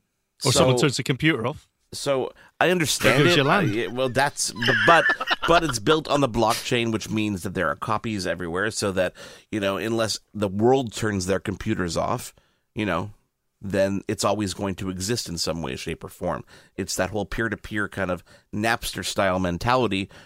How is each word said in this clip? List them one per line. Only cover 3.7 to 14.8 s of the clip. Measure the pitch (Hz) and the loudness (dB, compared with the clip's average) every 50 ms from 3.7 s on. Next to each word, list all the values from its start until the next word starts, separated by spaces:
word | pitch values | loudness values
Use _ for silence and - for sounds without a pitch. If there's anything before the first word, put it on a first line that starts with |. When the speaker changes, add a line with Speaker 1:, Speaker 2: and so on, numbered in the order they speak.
Speaker 2:
Uh, | 101 | 0
yeah, | 113 113 95 | -2 -2 -4
well, | 117 123 131 131 | -2 -2 -2 0
that's | 113 131 135 147 - - - - | 2 2 0 0 0 -2 -4 -6
but, | - - - - - - - | -4 -2 0 0 2 4 4
but, | - 170 160 - - - - - - - - - - | 6 6 6 6 4 0 -2 -2 -4 -4 -2 2 4
but | 165 170 170 | 4 4 4
it's | 151 127 113 | 2 -2 -2
built | 98 156 156 160 151 - | 2 2 2 2 2 0
on | 135 147 | 0 2
the | 139 123 | 2 2
blockchain, | 107 117 110 107 117 - - - 131 117 117 113 | 2 2 2 2 2 0 -2 -2 0 0 0 0
which | 110 104 - - | -2 -2 -4 -4
means | 107 110 107 107 101 90 | -2 -2 0 0 -2 -2
that | - 101 87 | -4 -4 -2
there | 95 87 73 | -2 0 0
are | 73 | -2
copies | - - - 110 104 - 117 107 101 92 90 | -2 -4 -4 -4 -2 -2 -4 -4 -4 -2 -4
everywhere. | 85 87 92 85 85 92 101 110 | -4 -4 -4 -4 -2 -2 -2 -2
So | - - 113 101 | -2 -2 -2 -2
that, | 92 92 90 87 - - - - - - - _ | 0 0 0 -2 -4 -8 -16 -20 -20 -20 -12 _
you | - 110 | -4 -2
know, | 98 98 98 90 | -2 -2 -2 -2
unless | 90 113 113 113 113 104 - - _ _ - | -2 -2 0 0 0 -2 -4 -6 _ _ -6
the | 104 104 98 | -4 -4 -2
world | 92 101 110 123 131 135 131 110 - | 0 2 4 6 6 4 2 0 -4
turns | - 113 107 104 98 90 | -4 -2 -2 -2 0 0
their | 92 95 92 | 0 -2 -2
computers | - - 95 - - 110 107 92 92 85 80 82 | -2 -4 -6 -4 -4 -2 -2 -2 -2 -2 -2 -2
off, | 80 - 113 127 - - - _ _ _ _ _ _ _ - | -2 -2 -2 -4 -6 -10 -16 _ _ _ _ _ _ _ -8
you | - 107 | -4 -2
know, | 98 85 85 95 107 - - _ _ _ _ _ _ _ _ | -2 -2 -2 -4 -6 -10 -16 _ _ _ _ _ _ _ _
then | - 101 95 98 98 98 98 98 - - | -8 -2 0 2 2 2 0 -2 -4 -4
it's | 107 - - | -4 0 0
always | 104 101 104 104 92 - | 0 0 0 -2 -2 -4
going | - 107 98 90 | -4 -4 -4 -4
to | - | -4